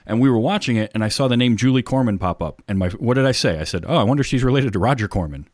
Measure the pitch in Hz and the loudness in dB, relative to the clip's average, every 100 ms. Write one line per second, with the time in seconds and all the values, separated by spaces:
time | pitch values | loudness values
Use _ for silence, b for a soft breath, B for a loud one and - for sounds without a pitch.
0 | - 113 135 117 135 104 - 113 107 110 | -4 2 4 4 2 -2 0 0 -2 -2
1 | 107 - 135 120 123 107 127 131 - 131 | -2 0 0 2 2 2 2 2 0 0
2 | 120 95 92 85 80 - - 95 90 - | 0 -2 -4 -4 -6 -8 -4 -2 -2 -2
3 | 120 127 135 127 113 78 80 87 82 160 | 0 2 2 2 0 -2 -4 -6 -2 0
4 | 107 143 131 131 127 139 131 95 113 135 | 2 2 0 0 2 2 0 0 0 0
5 | 104 101 78 69 73 | -2 -4 -4 -8 -14